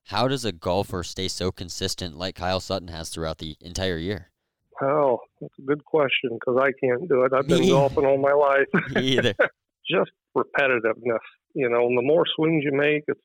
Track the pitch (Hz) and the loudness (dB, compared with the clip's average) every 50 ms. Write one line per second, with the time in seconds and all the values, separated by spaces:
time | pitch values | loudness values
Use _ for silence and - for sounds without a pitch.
0 | _ - 98 104 120 131 139 135 120 110 87 80 - 95 87 95 98 - - 92 | _ -6 -2 -2 0 0 -2 -2 -4 -6 -6 -4 -2 -2 0 0 -2 -2 -4 -6
1 | 85 - - - 95 90 - - 87 92 - - 98 87 - - 95 95 - - | -8 -8 -6 -6 -6 -6 -4 -4 -4 -4 -4 -6 -10 -12 -8 -6 -4 -4 -4 -6
2 | 95 87 73 76 90 95 87 - 85 90 95 92 - - 98 95 87 87 85 80 | -8 -10 -8 -8 -10 -10 -8 -6 -4 -2 -2 -2 -2 -4 -4 -6 -6 -8 -10 -12
3 | 82 - - 82 82 80 80 - 82 80 76 - - - - - 95 95 90 80 | -12 -10 -8 -6 -6 -6 -6 -6 -10 -12 -12 -14 -14 -12 -6 -4 -2 -2 -2 -2
4 | 80 92 104 95 - - _ _ _ _ _ _ _ _ - - 139 135 143 151 | -4 -4 -6 -6 -10 -16 _ _ _ _ _ _ _ _ -8 -4 -2 0 0 2
5 | 147 135 120 110 - - _ _ - 147 - - 143 135 147 151 - _ - 156 | 2 2 2 0 -4 -10 _ _ -16 -16 -16 -10 -6 -4 -4 -4 -2 _ 0 2
6 | 143 131 - - - 127 117 113 - - 123 127 135 139 131 - - 127 123 123 | 2 2 0 -2 -2 -4 -6 -4 -2 0 0 2 2 0 0 0 0 0 0 -2
7 | 180 175 147 127 127 135 131 131 143 143 170 175 - 185 135 139 139 139 131 156 | -2 0 2 2 2 2 2 0 2 2 2 2 4 4 4 4 4 2 2 2
8 | 143 135 139 139 139 139 143 147 147 139 139 139 135 - - 196 165 135 139 - | 2 2 4 4 2 2 4 4 4 4 4 4 2 2 0 -2 -2 -2 -2 -2
9 | 127 131 135 117 113 120 101 - - - - _ _ _ _ _ - - - 196 | 0 2 2 2 2 2 2 2 0 0 -2 _ _ _ _ _ -6 -2 0 0
10 | 190 - - _ _ _ - 131 113 - - - 143 131 127 120 110 113 107 - | 0 -2 -4 _ _ _ -2 -2 -2 0 0 2 2 2 2 2 2 0 -2 -2
11 | 117 123 117 110 - - - _ _ _ - 156 135 120 120 120 120 120 123 123 | -2 -2 -2 -2 -4 -8 -18 _ _ _ -4 -2 0 2 2 2 2 2 2 2
12 | 120 139 151 135 123 - - - 156 160 165 156 139 143 139 139 143 147 151 151 | 2 4 4 4 2 2 0 0 0 2 2 2 0 0 0 0 2 2 0 0
13 | 151 - 127 - | -2 -4 -6 -6